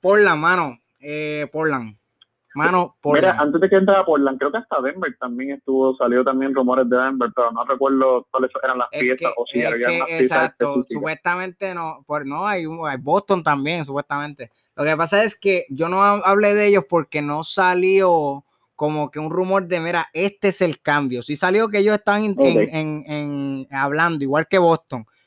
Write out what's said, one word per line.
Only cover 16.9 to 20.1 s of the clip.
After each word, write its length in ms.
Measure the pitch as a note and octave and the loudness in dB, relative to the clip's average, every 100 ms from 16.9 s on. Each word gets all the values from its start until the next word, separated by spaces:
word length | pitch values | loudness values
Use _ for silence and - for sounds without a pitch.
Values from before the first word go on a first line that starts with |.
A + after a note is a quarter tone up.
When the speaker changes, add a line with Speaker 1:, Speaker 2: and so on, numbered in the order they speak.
| E3+ C#3 D3+ | -2 -2 -6
Speaker 1:
no 240 | D3 D3+ | -4 -6
salió 1000 | E3 - F#3 F3+ F#3 F#3+ F#3 E3+ C#3+ C#3 _ _ _ | -6 0 2 2 2 4 4 2 0 -6 _ _ _
como 360 | - D3+ D3+ D3 | -6 -4 -2 -6
que 80 | D3+ | -6
un 120 | D#3 | -6
rumor 360 | E3+ F#3 G3 F3 | -4 0 0 0
de, 140 | F3 | -4
"Mira, 280 | E3 F3 D#3+ | -2 -4 -4